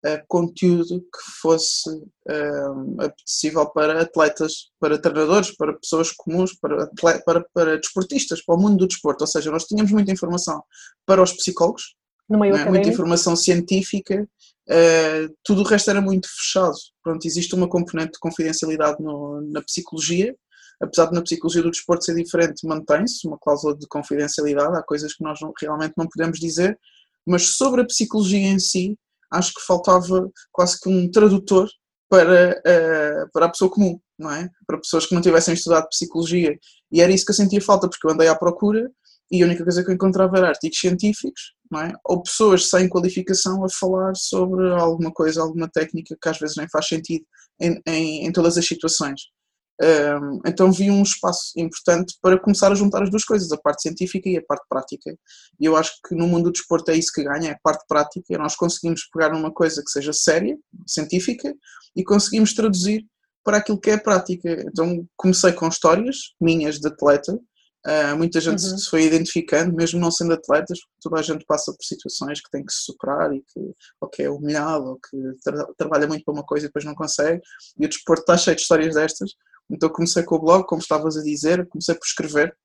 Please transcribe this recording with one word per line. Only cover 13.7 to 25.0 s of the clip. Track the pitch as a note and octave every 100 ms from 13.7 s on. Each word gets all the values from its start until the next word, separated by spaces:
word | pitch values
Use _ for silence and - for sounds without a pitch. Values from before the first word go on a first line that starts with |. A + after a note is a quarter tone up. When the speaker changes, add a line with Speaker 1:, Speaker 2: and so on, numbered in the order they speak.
| F#3+ F#3+ G3+ - G3 G#3 _ _ _ _
Speaker 1:
eh, | E3 E3 E3 D#3+ D#3 D#3 -
tudo | - G3
o |
resto | G3+ G#3 -
era | G3+
muito | G3 F#3+ -
fechado. | - - F#3+ F3+ C#3+ - _
Pronto, | E3 D#3+
existe | D#3+ D#3 E3+
uma | F#3 F3
componente | F3+ F3 E3 D#3+
de | -
confidencialidade | E3 E3 D#3+ D#3+ D#3+ D#3 D3+ D3
no, | D#3 D3 C#3+ D3 D3
na | D3+
psicologia, | - - F3 D#3+ D3+ F3 G#3+ C4+ _ _ - _
apesar | - - E3
de |
na | E3+
psicologia | E3 E3 E3 E3+
do | E3
desporto | E3+ - F3
ser | - E3+
diferente, | E3+ E3+ E3+ D#3+ D#3+
mantém-se | D#3 D#3 D3+ A3+ - E3
uma | D3+
cláusula | - C#3+ D3+ D3
de | D3
confidencialidade, | D3 D3 D3 D3 - D3 C#3+ D3 F3
há |
coisas | - D3